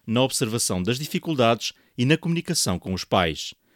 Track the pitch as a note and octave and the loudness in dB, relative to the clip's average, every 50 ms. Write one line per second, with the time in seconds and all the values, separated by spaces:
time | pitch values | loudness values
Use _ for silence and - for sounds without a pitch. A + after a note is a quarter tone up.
0 | - - A2 A#2+ C3 C3 - - C3+ A2 G#2+ A#2 - - G#2 F#2 F2+ G2 B2 B2+ | -6 -2 2 2 2 2 2 0 -2 -2 -2 -2 -2 0 0 -2 0 0 -2 -2
1 | D3+ D3 - F#3 - F3 D#3+ C3 A#2+ A2+ A#2 A2+ - - - _ _ _ _ - | -4 -6 -6 -6 -4 -4 0 2 4 4 4 2 -2 -10 -12 _ _ _ _ -2
2 | B2 C3 D#3 E3 - E3+ E3+ E3+ - - E3+ - - - F#2 F2 - F2+ F#2 F2+ | 2 2 2 2 2 -2 -2 -2 -2 -2 -2 -2 0 0 -2 -2 -2 -4 -6 -6
3 | - - - G2+ F2+ E2 D2+ - - - - _ _ _ _ | -4 0 2 2 2 2 0 -4 -8 -12 -14 _ _ _ _